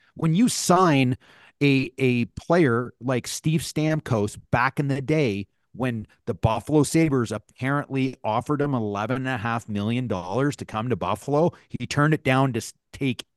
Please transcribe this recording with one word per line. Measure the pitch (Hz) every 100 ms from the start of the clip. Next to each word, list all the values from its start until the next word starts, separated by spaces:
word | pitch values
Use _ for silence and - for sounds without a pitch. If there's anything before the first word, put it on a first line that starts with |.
| _ -
When | 165
you | 165 247
sign | - - 180 180 139 127 127 _ - - -
a, | 143 135 135 -
a | 131 123 113
player | - - 170 143 117 120 -
like | 120 127 -
Steve | - 160 160
Stamkos | - - 156 156 - 113 101 - -
back | 123 131 -
in | 143
the | 135
day, | 127 156 135 101 101 _ _
when | - 127 117 104 _ -
the |
Buffalo | 104 113 104 - 151
Sabres | 139 160 160 135 110
apparently | 107 - - 127 143 - 135 131 -
offered | - 110 123 143
him | 143
eleven | 127 107 101 110 131
and | 131
a | 127
half | 117 117 -
million | 104 107 120 123
dollars | 95 85 107 143 -
to | -
come | 110 123
to | 98
Buffalo, | 90 107 - 143 170 - _
he | - 123
turned | - 147
it | 156
down | - 131 135
to | 113
s-, | - - _
take | - 139 117 -